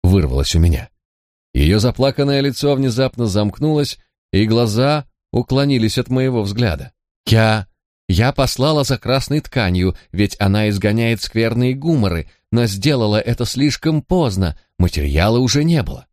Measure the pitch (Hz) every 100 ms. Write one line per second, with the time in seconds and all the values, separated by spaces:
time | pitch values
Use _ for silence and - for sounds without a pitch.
0 | - 98 73 65 71 82 85 78 - _
1 | _ _ _ _ _ - 151 208 120 -
2 | 135 131 139 139 139 123 143 135 135 113
3 | 131 - 117 98 104 - 151 151 143 -
4 | _ _ _ 95 107 113 117 104 135 151
5 | 135 _ _ - 123 131 143 131 110 -
6 | 120 127 131 120 101 104 117 76 64 _
7 | _ _ - 113 110 110 98 _ _ _
8 | - 87 120 139 131 - 139 156 135 135
9 | - 131 - 147 - 131 98 90 92 -
10 | _ 87 101 - 101 101 107 101 104 110
11 | 117 113 - 113 113 113 127 131 151 160
12 | 101 85 80 _ _ 117 117 98 143 139
13 | 107 107 113 117 117 127 143 - 160 160
14 | - 185 143 95 90 - _ _ 87 -
15 | 71 71 98 120 127 143 156 165 85 -
16 | -